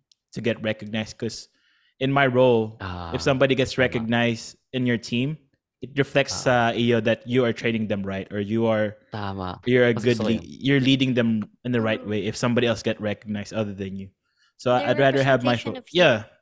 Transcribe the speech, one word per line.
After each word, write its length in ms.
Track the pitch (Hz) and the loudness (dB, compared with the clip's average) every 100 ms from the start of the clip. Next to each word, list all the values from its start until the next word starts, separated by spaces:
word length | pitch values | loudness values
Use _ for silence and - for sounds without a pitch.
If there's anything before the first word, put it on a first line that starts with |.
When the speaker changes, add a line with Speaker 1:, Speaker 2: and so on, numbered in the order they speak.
| _ _ _ | _ _ _
Speaker 1:
to 80 | - | -6
get 200 | 113 110 | -4 -2
recognized, 560 | 110 110 104 110 107 - | -4 -6 -6 -8 -8 -8
'cause 320 | 113 - - _ _ _ _ - | -10 -10 -18 _ _ _ _ -4
in 120 | 135 | 0
my 120 | 139 139 | 2 2
role, 520 | 123 127 117 110 110 | 4 6 4 0 -6
Speaker 2:
Ah, 300 | 95 90 85 | -10 -10 -8
Speaker 1:
if 80 | 85 | -4
somebody 320 | 143 135 135 123 | 0 2 2 2
gets 180 | 131 - | 0 0
Speaker 2:
tama. 60 | |
Speaker 1:
recognized 720 | 127 123 113 120 120 113 - - _ | 0 0 0 0 0 -2 -8 -18 _
in 120 | 131 123 | -4 0
your 120 | 117 | -2
team, 400 | - 120 139 156 _ _ _ _ | -2 -4 -4 -6 _ _ _ _
it 160 | 127 139 | -8 -2
reflects 360 | 135 143 135 - 135 | 0 2 0 0 2
Speaker 2:
Ah. 260 | 123 117 | 4 4
Speaker 1:
sa 60 | 110 | 2
iyo 240 | 120 117 | 2 2
that 220 | 110 110 120 | 2 0 0
you 180 | 123 120 | 0 2
are 80 | |
training 340 | 113 120 113 104 | 0 -2 -2 -2
them 120 | 101 98 | -4 -4
right, 240 | 95 95 | -6 -6
or 60 | 104 | -6
you 240 | 101 113 113 | -2 0 0
are, 320 | 107 107 101 _ | 0 -2 -6 _
Speaker 2:
Tama. 500 | 110 101 98 92 90 120 | -10 -8 -6 -8 -6 0
Speaker 1:
you're 200 | 123 120 | 4 4
a 40 | |
Speaker 2:
Mas 100 | 110 | 2
Speaker 1:
good 140 | 117 113 | 0 0
Speaker 2:
gusto 60 | |
ko 60 | 110 | 0
Speaker 1:
le-, 120 | 113 | -2
Speaker 2:
yun. 40 | 85 | -6
Speaker 1:
you're 360 | 76 135 139 | -6 0 2
leading 320 | 131 135 131 | 4 2 2
them 320 | 123 117 110 104 _ 123 | 2 2 0 -4 _ -4
in 60 | |
the 80 | 120 | 0
right 200 | 110 110 | 0 -2
Speaker 3:
Mm. 80 | 101 | -4
Speaker 1:
way 160 | 104 98 | -4 -4
if 100 | - | -2
somebody 280 | 127 120 120 | 0 2 0
else 140 | 107 | 0
get 180 | 117 110 | -4 -4
recognized 520 | 104 104 107 104 101 | -4 -6 -8 -8 -6
other 200 | 110 104 | -6 -6
than 240 | 98 95 95 | -6 -8 -10
you. 120 | 95 _ _ _ _ - | -14 _ _ _ _ -6
So 160 | 123 123 | 0 0
Speaker 3:
The 100 | 117 | 2
Speaker 1:
I'd 100 | 127 | 2
rather 240 | 139 135 | 4 4
have 180 | 135 131 123 | 4 2 2
my 100 | 120 | 0
Speaker 3:
representation 180 | - | -2
Speaker 1:
fo-, 60 | - | -10
Speaker 3:
of 80 | - | -4
you. 120 | 170 | 4
Speaker 1:
yeah, 220 | 165 110 104 _ | 4 4 -4 _